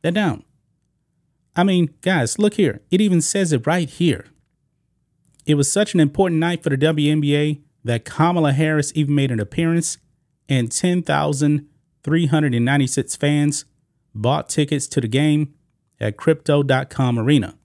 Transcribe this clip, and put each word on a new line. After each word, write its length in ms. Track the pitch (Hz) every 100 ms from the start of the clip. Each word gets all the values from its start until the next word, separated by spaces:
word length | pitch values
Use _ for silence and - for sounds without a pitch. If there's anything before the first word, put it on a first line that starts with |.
They're 100 | 165
down. 320 | 180 196 104 - _ _ _ _ _ _ _ _ _ _ -
I 80 |
mean, 300 | 190 180 165 _
guys, 360 | - 185 117 -
look 160 | 208
here. 280 | - 175 104 _
It 100 | 185
even 200 | 208 180
says 320 | 151 202 185
it 140 | 143 113
right 220 | 175 160
here. 380 | - 175 110 - _ _ _ _ _ _ _ _ _ _ _ -
It 80 |
was 160 | 147 143
such 240 | - 208
an 60 | 180
important 400 | 151 143 190 160
night 220 | 165 170
for 40 | -
the 80 | 139
W 340 | 151 156 147
N 100 | 151
B 160 | 147 147
A 240 | 151 147 _ _
that 200 | 120 117
Kamala 480 | - - 165 175 151
Harris 400 | 135 156 156 143 156
even 180 | 143
made 160 | 147 135
an 100 | 117
appearance, 560 | 104 - 165 170 165 - _ _ _ _ _
and 240 | 135 120
ten 300 | - 180 180
thousand 680 | 165 147 147 139 147 147 - _ _ _
three 240 | - 160 160
hundred 260 | 156 151
and 120 | 120
ninety-six 500 | 120 143 131 - 131
fans 500 | - 143 147 147 139 - _ _ _ _
bought 360 | 113 110 151 -
tickets 400 | - 147 147 -
to 120 | -
the 80 | 117
game 460 | 131 151 151 143 _ _ _ _ _
at 160 | 110 104
crypto 480 | - 156 - 147
dot 260 | 139 131 135
com 260 | - 131 120
arena. 380 | 113 147 92 -